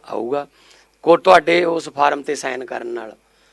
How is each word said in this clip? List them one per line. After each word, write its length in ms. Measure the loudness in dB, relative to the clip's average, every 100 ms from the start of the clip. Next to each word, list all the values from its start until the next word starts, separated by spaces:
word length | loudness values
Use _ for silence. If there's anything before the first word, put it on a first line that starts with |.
ਆਊਗਾ, 420 | -10 -8 -6 -6 -8 _ _ -20 _ _
ਕੋ 140 | 2 4
ਤੁਹਾਡੇ 480 | 6 4 6 0
ਉਸ 240 | 0 -2 -6
ਫਾਰਮ 320 | 0 0 0
'ਤੇ 140 | -6
ਸਾਈਨ 300 | -8 -6 -8
ਕਰਨ 220 | -10 -10 -10
ਨਾਲ 300 | -12 -14 -18 _ _ _